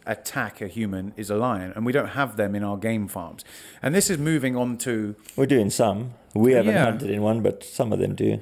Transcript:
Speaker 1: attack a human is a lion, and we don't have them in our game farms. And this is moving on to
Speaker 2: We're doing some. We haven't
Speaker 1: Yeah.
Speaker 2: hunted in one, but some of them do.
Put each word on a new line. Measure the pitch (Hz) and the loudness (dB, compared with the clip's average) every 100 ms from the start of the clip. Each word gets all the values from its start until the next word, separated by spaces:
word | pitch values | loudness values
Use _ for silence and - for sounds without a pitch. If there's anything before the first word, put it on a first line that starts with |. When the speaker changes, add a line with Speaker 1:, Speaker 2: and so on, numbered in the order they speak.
| - | -8
Speaker 1:
attack | 107 - 139 107 - | -8 -6 -6 -6 -6
a | 101 | -8
human | 117 110 95 98 104 | -4 -4 -4 -6 -8
is | 101 | -4
a | 104 | 0
lion, | 123 101 92 | 0 -2 -6
and | 107 | -4
we | 120 | 0
don't | 139 101 | 0 0
have | 120 135 107 | -2 -2 -2
them | 101 | -2
in | 101 | -2
our | 104 101 | -4 -2
game | 113 113 98 | -2 -2 -4
farms. | 98 85 - - - - - | -8 -12 -16 -20 -20 -20 -6
And | 135 185 | 0 2
this | - | 2
is | 160 | 0
moving | 151 156 131 123 | 0 2 0 0
on | 123 113 | -2 -2
to | 127 110 107 104 - | -2 -2 -2 -8 -8
Speaker 2:
We're | - 135 | 0 4
doing | 135 98 | 4 4
some. | - 113 98 123 - _ | 4 2 2 -6 -12 _
We | 104 120 | 4 6
haven't | 135 208 | 6 6
Speaker 1:
Yeah. | 202 | 4
Speaker 2:
hunted | 123 110 - | 2 0 -2
in | 104 | 0
one, | 104 113 | 0 2
but | 98 - | 0 -2
some | - - 117 | -6 -4 -2
of | 98 | 0
them | 98 | 0
do. | 95 107 110 | 0 0 0